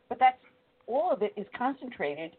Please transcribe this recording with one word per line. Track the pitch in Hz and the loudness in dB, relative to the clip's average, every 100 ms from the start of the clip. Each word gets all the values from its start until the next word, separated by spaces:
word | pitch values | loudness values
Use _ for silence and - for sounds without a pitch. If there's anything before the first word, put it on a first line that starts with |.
| - | -10
But | 226 | 4
that's, | 254 254 - _ _ _ - | 4 4 -4 _ _ _ -4
all | 254 349 | 0 2
of | 185 | 2
it | 208 208 | 0 -4
is | 190 - | -10 -2
concentrated, | 247 277 254 - 147 147 165 | -2 -2 -6 -6 -4 -4 -8